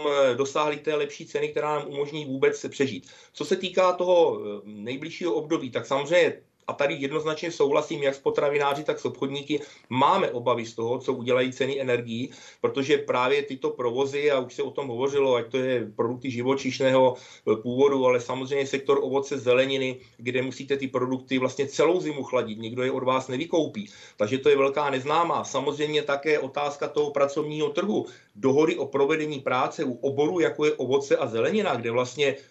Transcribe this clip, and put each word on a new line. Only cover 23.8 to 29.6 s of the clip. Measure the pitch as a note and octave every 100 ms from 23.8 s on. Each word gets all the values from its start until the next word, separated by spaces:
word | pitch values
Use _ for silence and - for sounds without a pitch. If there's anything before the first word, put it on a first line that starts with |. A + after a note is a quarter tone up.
| G2+ - - -
Takže | G#2 C3
to | C#3+
je | C#3
velká | C3+ C#3 C#3+
neznámá. | C3 C3 D#3 E3+ C3+
Samozřejmě | G#2 C3+ C#3 C#3 D3+ D3+
také | C#3+ C#3 D#3 D3
otázka | C3 D3 D3 - D3
toho | D3+ D3
pracovního | C#3+ C#3 D#3+ D3+ D3+ D3
trhu. | D3 G3 G#3+ - - _ G#2
Dohody | C3 C3+ D#3 E3+
o | C3
provedení | C#3 C#3 D#3 D3+ C#3+
práce | B2 B2+